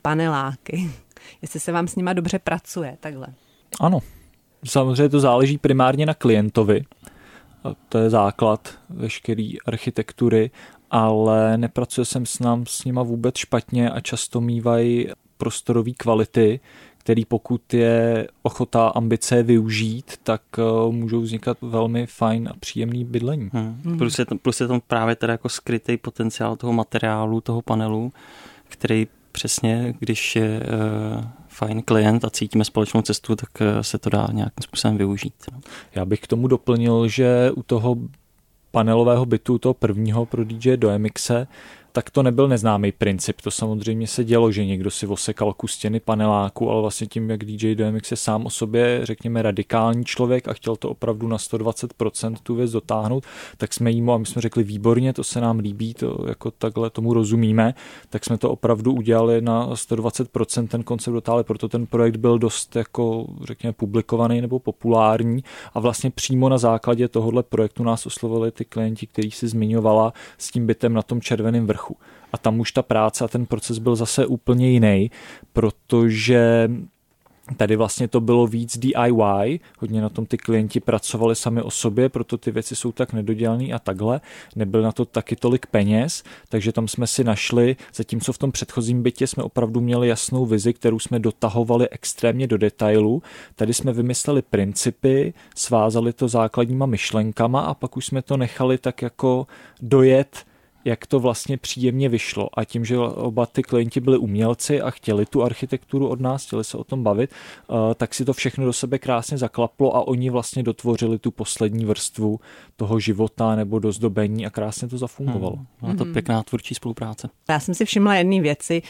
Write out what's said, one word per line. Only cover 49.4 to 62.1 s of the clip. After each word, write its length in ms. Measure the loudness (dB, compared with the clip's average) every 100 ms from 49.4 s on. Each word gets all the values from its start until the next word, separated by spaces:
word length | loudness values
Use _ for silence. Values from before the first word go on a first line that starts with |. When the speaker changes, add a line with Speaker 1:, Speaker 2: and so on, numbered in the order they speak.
Speaker 2:
radikální 640 | 0 0 0 2 2 0 -2
člověk 420 | -2 0 0 -2
a 60 |
chtěl 220 | -6 -6 -4
to 140 | -6
opravdu 380 | -4 -4 -2 -2
na 100 | -4
sto 200 | -4 -4
dvacet 360 | -4 -4 -6
procent 480 | -4 -4 -4 -6 -6
tu 140 | -4 -2
věc 160 | -2
dotáhnout, 520 | -2 -2 -2 -2 -4 -6 -18 -16 -8
tak 160 | -6
jsme 180 | -2 0
jí 100 | 2
mu, 120 | 2
a 40 | 0
my 80 | 0
jsme 160 | -4
řekli: 220 | -2 0
„Výborně, 500 | -2 0 2 4 2
to 100 | -2
se 180 | -4 -2
nám 180 | 0 0
líbí, 340 | -2 -4 -6
to 320 | -4 -6 -4 -6
jako 240 | -6 -8
takhle 380 | -4 -4 -2 -4
tomu 240 | -2 2
rozumíme,“ 600 | 2 4 4 4 4 2 0 -12 -20 -10
tak 160 | -8 -4
jsme 120 | -2
to 140 | -2
opravdu 420 | 0 0 2 2
udělali 480 | 0 2 4 4 2
na 340 | 2 0 -2 -6
sto 200 | -4 -2
dvacet 340 | -2 -4 -4
procent, 380 | -2 -2 -2 -4
ten 160 | -4
koncept 300 | -4 -6 -4
dotáhli, 300 | -4 0 0
proto 260 | 0 -4 -4
ten 160 | -4 -2
projekt 320 | 2 2